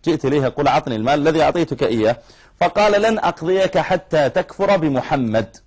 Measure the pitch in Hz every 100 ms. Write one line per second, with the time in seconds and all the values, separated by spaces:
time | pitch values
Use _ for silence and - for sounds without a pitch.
0 | 160 151 135 147 131 - 143 139 143 110
1 | 117 147 147 160 143 175 160 135 139 117
2 | 110 123 - - - _ 175 208 208 202
3 | 220 220 175 170 165 190 185 185 147 180
4 | - 160 135 185 175 - 196 196 156 131
5 | - 147 117 107 107 -